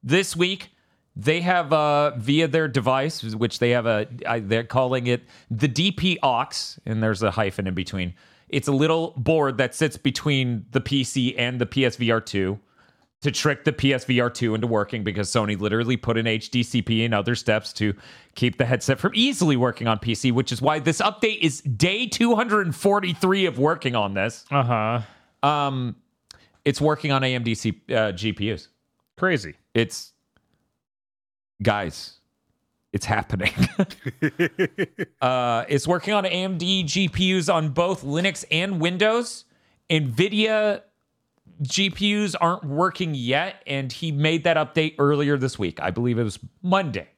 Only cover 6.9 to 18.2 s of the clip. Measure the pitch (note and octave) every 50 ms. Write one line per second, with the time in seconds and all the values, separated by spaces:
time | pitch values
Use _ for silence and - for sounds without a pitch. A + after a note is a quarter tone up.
6.9 | A2 G#2+ A2 A2 G#2+ F#2 A2 G#2 F2+ A2+ A2 G2 - - G2 F#2+ F#2 G2 F#2 -
7.9 | - F#2+ F2+ F2 F2 _ _ _ _ _ _ _ - C3+ - - C#3+ C3+ D3 E3
8.9 | D#3+ E3 E3 E3+ E3 C#3 A#2 D#3 D#3+ D#3+ D3 C3+ B2+ G#2+ C3 B2 - - D#3+ D3+
9.9 | - - _ C#3+ B2 - - D#3 C#3+ C3+ C3 B2 A#2+ A2+ - - - C3 A#2 -
10.9 | C#3 C#3 B2+ - - C#3 B2 B2 B2 - A#2+ B2 B2 B2 A#2+ - - C#3 C3 B2
11.9 | - - B2 A2+ A#2 A2+ A2 - - G2+ F#2+ F#2 G2+ G#2 _ _ _ _ _ _
12.9 | _ _ _ _ _ _ - C#3+ - - - D#3 C#3+ - - D#3+ C3+ - - C3+
13.9 | C3+ B2+ - - B2+ B2 A#2+ A#2+ A#2+ - B2 A#2 A2 G#2+ A2 A#2+ A2+ G#2+ G#2 -
14.9 | - A2+ G2+ G#2+ G2 G#2 G2+ F#2 - A#2+ G#2+ G2+ G#2 F#2+ G2+ G#2 G2+ A2+ A#2+ A#2
15.9 | B2+ - - A#2+ A2+ A2+ A2+ A2+ A2 A2 - - - B2 A#2+ - - A#2+ - -
16.9 | A2+ A2 A2+ A#2 A2+ G#2 G2 A#2 A#2+ - - - G#2+ A2 G#2+ - - - G#2+ G#2
17.9 | G2 - - - - -